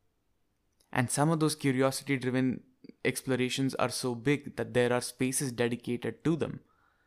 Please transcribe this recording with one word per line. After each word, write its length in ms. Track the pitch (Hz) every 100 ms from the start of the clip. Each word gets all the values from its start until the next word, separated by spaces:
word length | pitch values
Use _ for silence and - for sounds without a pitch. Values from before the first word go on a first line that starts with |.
| _ _ _ _ _ _ _ _ _
And 180 | - 120
some 200 | - 151
of 100 | 165
those 140 | 151
curiosity-driven 1080 | 151 139 127 135 135 - 135 123 127 131 - - _ - _
explorations 680 | 131 131 - 127 127 131 135 -
are 120 | 120
so 260 | - 127
big 420 | 117 120 143 - -
that 180 | 110
there 180 | 120 120
are 80 | 123
spaces 520 | - - 131 131 139
dedicated 720 | 117 120 120 - 120 - -
to 120 | 151 160
them. 240 | 113 - - _ _ _